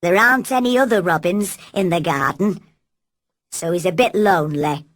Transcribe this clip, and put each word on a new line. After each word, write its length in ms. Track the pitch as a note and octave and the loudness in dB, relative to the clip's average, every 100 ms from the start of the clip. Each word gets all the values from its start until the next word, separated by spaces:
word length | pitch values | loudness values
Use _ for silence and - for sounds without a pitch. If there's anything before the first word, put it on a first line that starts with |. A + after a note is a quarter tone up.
There 160 | F3 F#3+ | 2 2
aren't 360 | A#3 B3+ - | 4 2 0
any 260 | B3+ B3 B3 | -2 0 2
other 240 | C4 A3 | 2 2
robins 560 | F3+ D#3+ E3 G3+ G3+ - - | 0 0 0 -2 -4 -8 -10
in 160 | - F#3+ | -4 0
the 100 | E3+ | 0
garden, 600 | D#3+ C#3+ C3+ C#3+ G3+ F#3+ _ _ _ _ _ _ _ _ _ | -2 -2 -2 0 -2 -2 _ _ _ _ _ _ _ _ _
so 220 | - E3 | -10 -4
he's 120 | F3 | -2
a 60 | F3 | -2
bit 240 | E3 B3 | 0 0
lonely. 720 | G3+ G#3 F#3 D3+ D3 D3+ C#3+ - | 2 2 2 0 -2 -2 -4 -10